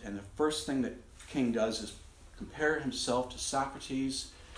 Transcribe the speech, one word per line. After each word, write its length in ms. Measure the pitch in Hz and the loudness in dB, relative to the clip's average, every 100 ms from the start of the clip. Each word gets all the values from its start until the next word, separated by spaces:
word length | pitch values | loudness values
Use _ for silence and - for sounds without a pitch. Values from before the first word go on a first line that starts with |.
and 120 | 107 101 | -6 -6
the 80 | 101 - | -6 2
first 300 | 151 151 - | 2 2 0
thing 160 | 135 | 2
that 120 | 117 - - - - | 2 -2 -14 -18 -4
King 240 | 143 123 | 2 4
does 280 | 113 113 107 | 4 4 2
is 120 | 107 - - - - - | -4 -10 -16 -20 -18 -12
compare 440 | 104 - 151 151 | -10 2 2 4
himself 500 | 135 120 - 123 127 | 0 0 2 2 2
to 80 | - | -4
Socrates. 920 | - 139 139 - - 131 135 131 - - - | 0 2 0 -2 -4 0 0 0 -6 -12 -16